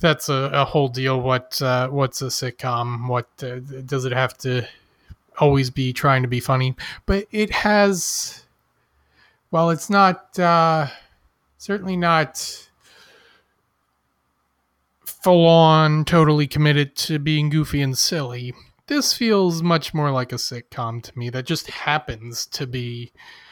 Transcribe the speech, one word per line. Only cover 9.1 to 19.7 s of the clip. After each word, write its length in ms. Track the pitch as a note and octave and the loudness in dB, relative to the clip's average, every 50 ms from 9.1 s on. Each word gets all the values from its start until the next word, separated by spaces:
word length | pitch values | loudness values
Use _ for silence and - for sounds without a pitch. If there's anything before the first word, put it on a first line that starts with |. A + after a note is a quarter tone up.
| _ _ _ _ _ _ _ - | _ _ _ _ _ _ _ -2
while 200 | - E3 E3 E3+ | 0 2 2 2
it's 180 | E3 D3 - - | 0 -2 -2 0
not, 500 | G3+ G3+ G3 F#3 F3+ - - _ - F#3+ | 4 4 6 4 4 0 -8 _ -4 0
uh, 500 | F3 E3+ E3+ E3 E3 D#3+ D#3+ D#3+ C#3+ C3 - - - _ _ _ _ _ _ _ _ _ _ - | 2 4 4 4 4 4 2 0 -2 -4 -8 -14 -20 _ _ _ _ _ _ _ _ _ _ -12
certainly 380 | - - G3+ G#3 F3+ F#3+ F#3 | -6 -6 -6 -4 -4 -4 -4
not 720 | F3+ F3 E3+ E3 D#3+ D3+ C#3+ - - - - - - - _ _ _ _ _ _ _ - _ _ _ _ _ _ _ _ _ _ _ _ _ _ _ _ _ _ _ _ _ _ _ _ _ _ _ _ _ _ _ _ _ _ _ _ _ _ _ - | 0 2 2 2 2 2 0 -6 -10 -10 -10 -12 -14 -18 _ _ _ _ _ _ _ -20 _ _ _ _ _ _ _ _ _ _ _ _ _ _ _ _ _ _ _ _ _ _ _ _ _ _ _ _ _ _ _ _ _ _ _ _ _ _ _ -18
full 420 | - - - - F#3 F3+ E3+ E3 | -18 -10 -2 2 4 6 6 8
on, 580 | E3 E3 E3 D#3+ D#3+ D#3 D#3 D#3 D3+ D3+ D#3 D3+ | 8 8 8 8 8 8 6 4 4 2 2 0
totally 420 | - E3+ E3 D#3 D3+ D3+ D3+ D3 | 2 4 4 4 4 4 2 0
committed 500 | C#3 - D3 D3+ D3+ D3 D3 C#3+ C#3+ - | 0 0 2 2 4 4 2 0 -2 -4
to 220 | - - - D#3+ D3 | -8 -6 -4 -4 -4
being 300 | C#3+ D#3 D#3 D3+ D3 D3 | -2 0 0 0 0 0
goofy 320 | D3+ D#3 D3 - - C#3+ | 0 0 0 0 0 -2
and 160 | C#3 C3+ B2+ | 0 0 0
silly, 560 | - - - F#3+ D#3 C#3 A#2+ A#2+ B2 B2 B2 - - - _ _ _ _ - | -2 -2 -2 -2 -4 -4 -6 -8 -10 -10 -12 -12 -14 -20 _ _ _ _ -4
this 260 | C#4+ D4 - - - | -2 -2 0 -2 -2
feels 480 | - A#3+ A3+ G#3+ G3 F#3 F3+ E3 E3 | 0 2 2 4 4 4 2 0 0
much 320 | E3 F3 | 0 0